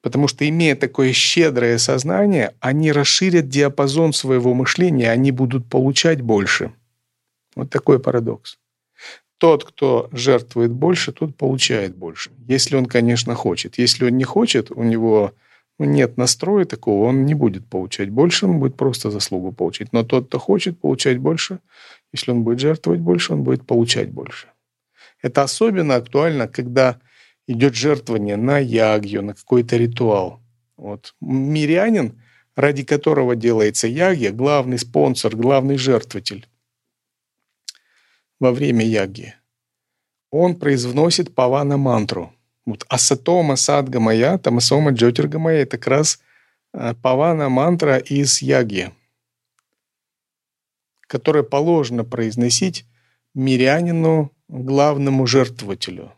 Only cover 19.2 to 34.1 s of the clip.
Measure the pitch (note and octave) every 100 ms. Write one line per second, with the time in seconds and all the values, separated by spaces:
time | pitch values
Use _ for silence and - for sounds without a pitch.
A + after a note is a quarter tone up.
19.2 | - F#2+ F#2 - F2 - G#2+ A#2 A#2 B2+
20.2 | C3 C3 - G3 F#3 E3+ D3+ C3 C#3 B2+
21.2 | C#3 E3 - F3+ _ _ - - _ C3+
22.2 | - A#2+ A2+ A#2+ C#3+ D#3 E3 F3 E3+ F3
23.2 | - D#3 C3 B2+ - A#2 A#2 - - -
24.2 | - - - _ _ _ _ _ - _
25.2 | B2 B2+ C3+ - A3+ F#3+ D#3 B2+ A#2+ C#3+
26.2 | E3 D3 A2+ - B2 B2 C3 A#2+ _ _
27.2 | _ _ - A#2 C3+ A#2 C#3 C#3+ A2+ A2+
28.2 | G#2 G#2 B2 C#3+ C3 A2+ A2 G#2+ G2+ G#2
29.2 | G2+ G#2 _ B2 A#2 A#2+ A#2 A#2 A#2+ G2+
30.2 | F#2 - _ _ _ _ G#2 - - _
31.2 | - C3 C3+ D3+ D3 E3+ A3 G#3+ A#2+ -
32.2 | _ _ _ - C#3+ C#3 C3 D3 D3+ D3
33.2 | B2+ A#2+ A#2 A2 G#2+ G#2 A2+ C3 F3+